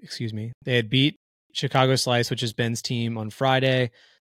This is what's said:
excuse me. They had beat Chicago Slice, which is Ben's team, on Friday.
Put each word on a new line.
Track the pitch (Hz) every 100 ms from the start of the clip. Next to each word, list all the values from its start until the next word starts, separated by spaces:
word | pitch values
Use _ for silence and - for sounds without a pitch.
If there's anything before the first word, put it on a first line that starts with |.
excuse | 208 - 117
me. | 107 113 - -
They | 123
had | 107
beat | 127 143 - _ _ _
Chicago | - 139 135 131 131
Slice, | - 120 117
which | 117
is | 120
Ben's | 107 117 117
team, | - 120 117 113
on | 107
Friday. | - 131 131 131 127 120 - _ _